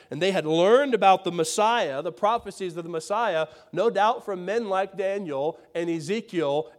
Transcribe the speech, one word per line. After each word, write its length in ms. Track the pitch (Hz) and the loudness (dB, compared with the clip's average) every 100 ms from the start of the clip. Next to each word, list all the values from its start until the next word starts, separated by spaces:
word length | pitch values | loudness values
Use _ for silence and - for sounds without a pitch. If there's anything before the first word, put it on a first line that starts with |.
| - | -12
And 100 | 147 | -2
they 100 | 185 | 0
had 140 | 185 151 | 0 0
learned 480 | 165 185 247 285 | 4 6 6 4
about 300 | 226 196 185 | 4 6 4
the 80 | 185 | 2
Messiah, 720 | 175 160 - 214 240 170 135 | -2 -2 0 2 2 0 -4
the 80 | 170 | -6
prophecies 640 | 165 208 233 214 - 190 165 | -2 0 0 -4 -10 -8 -8
of 60 | |
the 60 | 170 | -8
Messiah, 580 | 165 - 202 226 165 156 - - | -8 -4 -2 0 -2 -4 -8 -8
no 180 | 165 226 | -2 0
doubt 340 | 196 214 - | 2 2 2
from 220 | - 185 180 | -4 -8 -4
men 240 | 226 214 | -4 -2
like 260 | 190 196 185 | -2 -2 -4
Daniel 640 | 190 202 185 135 151 - - | -4 -4 -4 -4 -4 -6 -10
and 160 | 165 170 | -6 -4
Ezekiel 800 | 165 147 220 220 175 143 143 156 | -4 -4 -4 -4 -4 -2 -2 -4